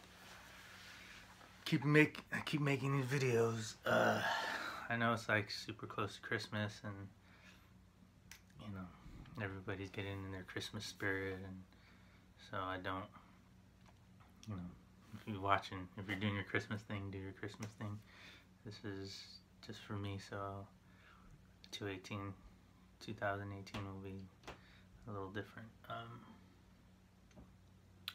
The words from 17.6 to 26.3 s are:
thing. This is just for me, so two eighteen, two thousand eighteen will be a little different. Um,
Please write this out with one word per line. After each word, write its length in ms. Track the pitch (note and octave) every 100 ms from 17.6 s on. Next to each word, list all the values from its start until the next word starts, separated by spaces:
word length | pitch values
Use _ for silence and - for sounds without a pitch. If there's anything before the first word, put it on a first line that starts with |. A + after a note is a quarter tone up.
| G#2+ -
thing. 180 | G#2 G#2 - - - - - - -
This 140 | -
is 380 | G#2+ G2 G2 - - - - -
just 140 | - G#2+ -
for 60 |
me, 260 | G#2 G2+ G2 -
so 380 | G2+ G2 G2 G2 - - - - - - - - - -
two 180 | - G2+
eighteen, 460 | F#2+ - G#2 G2+ F#2+ - - - - - -
two 140 | -
thousand 360 | G#2+ G#2 G2 G2+ G2
eighteen 240 | G2 G#2 G2+
will 160 | F#2+
be 180 | F#2+ F#2+ F#2+ - - - - - - - A2+
a 20 |
little 200 | G2+ F#2+
different. 380 | G2+ - - A2 - -
Um, 320 | A#2 A#2 A#2 A2